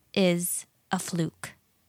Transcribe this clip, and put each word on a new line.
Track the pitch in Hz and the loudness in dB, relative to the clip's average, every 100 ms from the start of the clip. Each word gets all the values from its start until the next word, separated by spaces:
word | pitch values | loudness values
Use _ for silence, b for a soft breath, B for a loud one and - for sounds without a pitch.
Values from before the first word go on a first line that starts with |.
| _ | _
is | 202 180 175 175 - - _ - | 2 4 4 0 -6 -8 _ -6
a | 185 | -6
fluke." | - 170 160 - - - _ _ | -2 -2 -2 -4 -16 -16 _ _